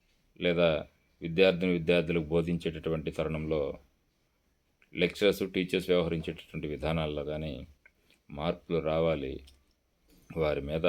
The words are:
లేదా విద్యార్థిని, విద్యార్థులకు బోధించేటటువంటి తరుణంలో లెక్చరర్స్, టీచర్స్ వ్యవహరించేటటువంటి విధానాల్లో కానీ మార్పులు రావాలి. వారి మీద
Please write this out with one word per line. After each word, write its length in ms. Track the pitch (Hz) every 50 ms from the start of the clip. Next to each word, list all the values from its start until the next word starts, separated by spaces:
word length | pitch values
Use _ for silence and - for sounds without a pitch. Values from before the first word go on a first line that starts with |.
| _ _ _ _ _ _ _ -
లేదా 460 | 87 87 87 82 87 82 78 71 - - _ _ _ _ _ -
విద్యార్థిని, 500 | - 82 82 85 95 95 92 85 92 92
విద్యార్థులకు 520 | 90 85 80 82 87 87 80 80 85 85 78
బోధించేటటువంటి 880 | 76 82 85 82 85 87 82 - 85 80 80 - 82 80 80 76 80
తరుణంలో 680 | 78 - 80 78 80 78 78 78 80 76 71 69 - - - _ _ _ _ _ _ _ _ _ _ _ _ _ _ _ _ _ _ _ _ _ -
లెక్చరర్స్, 580 | - 87 85 - - 104 101 92 95 98 92
టీచర్స్ 380 | 95 95 90 87 - 95 87 -
వ్యవహరించేటటువంటి 800 | 90 87 85 82 85 82 80 - 78 - - - - 80 73 76
విధానాల్లో 560 | 76 71 73 78 82 82 78 78 76 76 71
కానీ 440 | 71 76 76 78 78 67 64 - - - _ _ - _ _ _ _ _ _ _ -
మార్పులు 480 | 73 73 76 85 85 - _ - 87 82
రావాలి. 680 | 76 78 78 80 82 82 80 73 69 65 67 - - - - _ _ _ _ _ _ _ _ _ _ _ _ _ _ - - 82
వారి 240 | 80 76 73 71
మీద 220 | 69 69 78 82 80